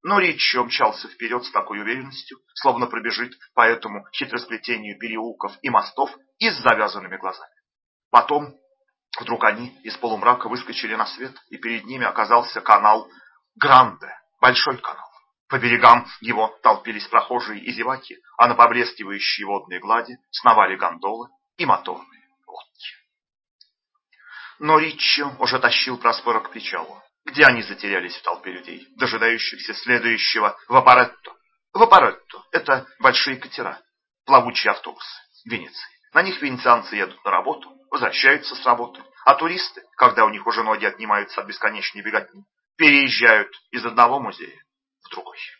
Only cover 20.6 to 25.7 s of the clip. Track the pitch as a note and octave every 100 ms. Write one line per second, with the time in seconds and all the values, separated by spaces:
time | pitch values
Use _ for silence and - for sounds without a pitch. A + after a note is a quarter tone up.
20.6 | F#2+ F#2+ F#2 E2+ F#2+ A2+ A#2+ _ _ _
21.6 | D#3 G2+ - D#2+ - _ _ _ _ -
22.6 | - _ - - _ _ _ _ _ _
23.6 | _ _ _ _ _ _ - - - _
24.6 | D3+ D#3 D#3 D3+ - D3 C#3+ C3 B2+ B2+
25.6 | B2